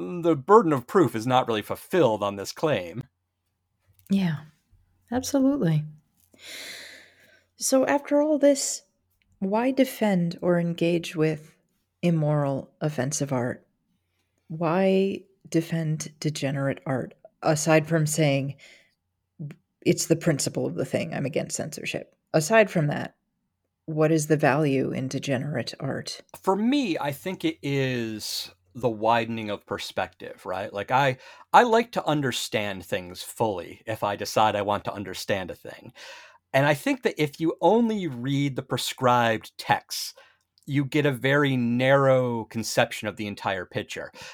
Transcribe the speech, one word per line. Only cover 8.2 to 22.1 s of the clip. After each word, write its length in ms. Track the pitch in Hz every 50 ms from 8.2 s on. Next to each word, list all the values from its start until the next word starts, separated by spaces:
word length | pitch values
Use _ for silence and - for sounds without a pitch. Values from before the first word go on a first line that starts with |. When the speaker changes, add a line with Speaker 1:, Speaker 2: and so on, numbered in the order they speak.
Speaker 2:
all 180 | 294 302 311 277
this, 440 | 285 285 285 269 - - - - - _ _ _ _ _ _ _ _ _ _ -
why 320 | 196 190 202 220 240 262
defend 680 | 262 262 269 262 - - 220 214 196 175 175 170 170 -
or 160 | - 180 175 170
engage 600 | 170 170 170 170 175 170 175 170 165 - - 160
with 360 | 156 156 156 151 - - _ _ _ _ _ _ _ _ _ _
immoral, 720 | - 175 170 160 156 147 151 147 143 139 135 135 - - _ -
offensive 540 | - 156 151 - 123 135 147 - 143 139 139
art? 340 | 127 120 127 - - _ _ _ _ _ _ _ _ _ _ _ _ _ _ _ _ _ -
Why 760 | 165 156 175 156 165 185 190 190 190 190 196 196 - - - _ _ _ _ -
defend 640 | - 165 165 - 170 165 160 156 156 151 - - - -
degenerate 580 | - 151 151 - - 135 143 139 139 139 - - -
art, 280 | - 135 123 - - - _ - - _ -
aside 440 | - 143 160 151 - 165 160 160 151
from 220 | 151 165 165 156 151
saying, 480 | - - 160 147 139 139 135 139 135 - - - - _ _ _ _ _ _ _ _ _ _ _ _ - 160 143 - _ _ _ _ _
"It's 240 | - - 170 - -
the 100 | - 165
principle 500 | 160 - 165 151 135 - 139 - 135 127
of 100 | 131 135
the 100 | - 139
thing, 280 | - - 123 117 - -
I'm 120 | - 143
against 320 | 131 - - - - - -
censorship"? 580 | - 156 - - - - - - - _